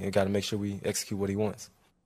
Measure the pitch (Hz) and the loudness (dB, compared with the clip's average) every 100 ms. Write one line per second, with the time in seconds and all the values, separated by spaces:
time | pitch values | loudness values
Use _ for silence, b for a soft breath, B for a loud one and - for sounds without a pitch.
0 | 95 98 95 101 - 104 101 98 98 101 | 2 2 4 2 0 -2 -2 -2 -2 -2
1 | - 101 98 98 104 - - _ _ _ | -4 -2 0 2 0 -2 -14 _ _ _